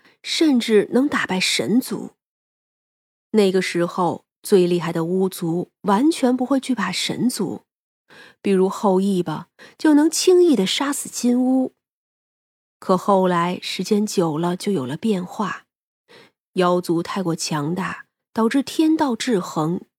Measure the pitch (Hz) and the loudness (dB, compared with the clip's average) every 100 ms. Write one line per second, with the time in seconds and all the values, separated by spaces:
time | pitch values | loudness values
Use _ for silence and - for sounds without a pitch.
0 | _ _ - - 320 247 226 214 - 240 | _ _ -8 0 2 2 4 2 4 2
1 | 285 254 - 185 - - 117 233 - 202 | 0 -2 -4 -2 -2 -2 0 0 0 -6
2 | 123 - _ _ _ _ _ _ _ _ | -10 -16 _ _ _ _ _ _ _ _
3 | _ _ _ 214 196 185 180 175 170 - | _ _ _ 2 2 2 0 -2 -2 -2
4 | 175 - - _ - 196 175 180 160 165 | -4 -4 -10 _ 2 4 4 0 -2 -4
5 | 165 185 190 - 170 170 170 _ 190 202 | -2 0 -2 -2 -4 -4 -6 _ 0 2
6 | 294 - 247 247 247 269 - 240 185 180 | 2 2 0 0 0 -2 -2 -4 -4 -4
7 | - - 233 - 190 - - _ _ _ | -6 -2 -2 -2 -6 -8 -14 _ _ _
8 | _ - - _ 202 190 185 190 208 185 | _ -20 -20 _ 0 2 2 0 0 2
9 | 196 185 175 156 - _ - - 311 294 | 2 0 -2 -6 -12 _ -20 -2 4 4
10 | 320 - - 359 349 233 190 - 277 285 | 4 2 4 6 6 4 2 -2 -4 -4
11 | - - 240 247 254 262 254 - _ _ | -8 -4 0 2 2 2 0 -6 _ _
12 | _ _ _ _ _ _ _ _ - 180 | _ _ _ _ _ _ _ _ 0 0
13 | - 190 185 175 175 185 - - 180 208 | 4 2 4 2 0 -4 -8 -8 -2 0
14 | 208 - 165 151 175 180 208 185 123 - | 0 0 0 0 -2 -4 -4 -4 -4 -4
15 | 226 190 180 - 196 - - _ _ _ | -2 -2 -4 -8 -8 -8 -16 _ _ _
16 | _ - - _ _ 185 180 180 180 165 | _ -20 -20 _ _ 0 2 2 0 -2
17 | 175 202 175 160 - 156 143 185 170 - | -2 -6 -4 -4 -4 -4 -4 -4 -6 -8
18 | - _ _ - 226 277 262 - 320 320 | -16 _ _ -2 0 0 -2 0 2 2
19 | 294 226 - 202 - - 156 180 - | 0 -2 -2 -2 -2 -4 -4 -4 -8